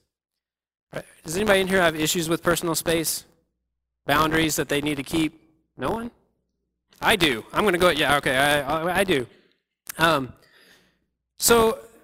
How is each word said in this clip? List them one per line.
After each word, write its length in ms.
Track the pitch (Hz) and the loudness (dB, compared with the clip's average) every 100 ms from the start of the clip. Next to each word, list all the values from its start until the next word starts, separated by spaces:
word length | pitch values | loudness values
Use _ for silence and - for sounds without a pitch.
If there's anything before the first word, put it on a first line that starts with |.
| _ _ _ _ _ _ _ _ _ | _ _ _ _ _ _ _ _ _
Right? 100 | - - _ - | -14 -14 _ -8
Does 100 | 165 | -2
anybody 260 | 214 196 | 2 2
in 60 | 190 | 2
here 140 | 190 | 2
have 140 | 170 156 | 2 0
issues 340 | 156 185 160 | -2 -2 -2
with 140 | 165 | -2
personal 320 | - 165 175 160 | 0 -2 -2 -4
space? 500 | - 165 151 - - _ _ _ _ _ _ _ - | -2 -2 -2 -6 -10 _ _ _ _ _ _ _ 0
Boundaries 500 | 143 156 160 160 147 | 2 2 0 0 -2
that 140 | 139 | -2
they 100 | 143 | -2
need 180 | 147 143 | -2 -6
to 60 | |
keep? 380 | 131 165 156 - _ _ _ - | -4 -4 -4 -6 _ _ _ -10
No 140 | 131 | -8
one? 220 | 214 233 _ _ _ _ _ _ _ _ - | -8 -10 _ _ _ _ _ _ _ _ -6
I 140 | 156 214 | 0 2
do. 280 | 165 113 - | 2 0 -4
I'm 120 | - | -2
gonna 160 | 208 175 | 0 4
go, 100 | 180 | 2
yeah, 280 | 151 147 143 | 2 2 2
okay, 200 | 151 131 | 2 2
I, 240 | 143 147 | 2 2
I, 360 | 135 160 165 180 | 0 -4 -2 -2
I 40 | |
do. 220 | 196 151 120 _ _ _ _ _ - - | 0 0 -2 _ _ _ _ _ -14 0
Um, 360 | 160 151 127 - _ _ _ _ _ _ _ _ _ - | 2 2 -2 -12 _ _ _ _ _ _ _ _ _ -4
so 400 | - 233 226 220 - _ | 2 4 4 0 -10 _